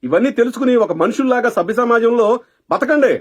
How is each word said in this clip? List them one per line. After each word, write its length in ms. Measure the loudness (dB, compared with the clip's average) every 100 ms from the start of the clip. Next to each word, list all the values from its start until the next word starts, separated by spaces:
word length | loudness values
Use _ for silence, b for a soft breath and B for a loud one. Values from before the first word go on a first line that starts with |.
ఇవన్నీ 280 | 0 0 0 0
తెలుసుకుని 340 | -2 0 0 2 0
ఒక 80 | 0
మనుషుల్లాగా 480 | -2 0 0 0 0 -2
సభ్య 160 | -4 -2
సమాజంలో 460 | 0 2 2 2 0 0 b b b
బతకండి. 420 | -4 0 2 2 0